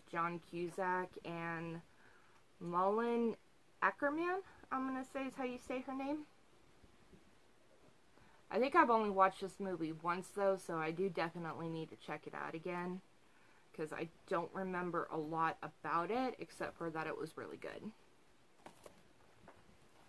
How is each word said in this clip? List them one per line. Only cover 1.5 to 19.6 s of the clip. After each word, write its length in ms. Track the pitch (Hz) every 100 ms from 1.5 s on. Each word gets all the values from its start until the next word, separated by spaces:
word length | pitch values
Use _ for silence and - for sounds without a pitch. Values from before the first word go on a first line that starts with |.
| 165 165 165 - - - - - - - -
Malin 760 | 170 175 190 214 233 233 233 - - - - -
Akerman, 600 | - - 285 302 349 381 - - -
I'm 140 | 262 262
gonna 200 | 262 262
say 200 | 269 269
is 100 | 262
how 100 | 254
you 120 | 247
say 240 | - 254
her 140 | 262 269
name. 320 | 269 302 302 - - - - - - - - - - - - - - - - - - - - - -
I 80 | 190
think 160 | 262 359
I've 160 | 277
only 180 | 226 208
watched 320 | 196 190 -
this 180 | 190 -
movie 340 | 196 175 156
once, 340 | 160 170 180 175
though, 300 | 202 196 190
so 200 | - 165
I 140 | 156
do 180 | 165 190
definitely 600 | 175 170 175 165 131 165
need 200 | 160 156
to 60 | -
check 320 | - 151 -
it 80 | 147
out 180 | 147
again, 480 | 160 180 175 175 185 - - - - - - -
'cause 200 | - 156
I 160 | - 165 - -
don't 260 | 170 170 185
remember 520 | 190 180 180 165 -
a 60 | 160
lot 420 | 151 160 165 -
about 480 | 156 - 156 165 170
it, 260 | 233 254 -
except 380 | 165 - 170 -
for 120 | 165
that 160 | 160 156
it 100 | -
was 220 | 160 -
really 200 | 87 -
good. 340 | - - 214 - - - - - - - - - - - - - - - - -